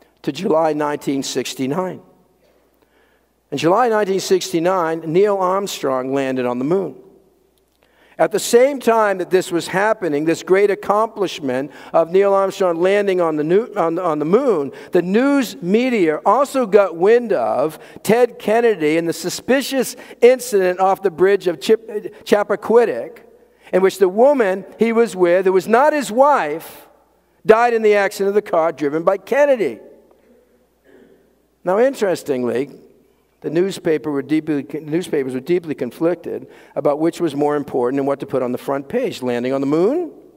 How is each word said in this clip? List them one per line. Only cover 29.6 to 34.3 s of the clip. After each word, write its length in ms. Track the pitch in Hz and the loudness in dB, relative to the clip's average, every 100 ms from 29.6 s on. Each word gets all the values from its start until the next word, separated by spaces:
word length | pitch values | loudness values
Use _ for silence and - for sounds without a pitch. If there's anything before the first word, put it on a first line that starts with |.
| 156 104 - - _ _ _ _ _ _ _ _ _ - - _ _ _ _ _ | -2 -6 -16 -20 _ _ _ _ _ _ _ _ _ -20 -20 _ _ _ _ _
Now, 160 | 175 196 | -2 0
interestingly, 920 | 262 262 196 160 - 127 120 117 143 - - _ _ _ _ _ | 0 0 -2 -2 -4 -2 -2 -2 -6 -12 -20 _ _ _ _ _
the 80 | 151 | -4
newspaper 600 | 160 196 - 175 151 151 | -2 -2 -2 -2 -2 -2
were 120 | 139 | -6
deeply, 440 | 131 | -2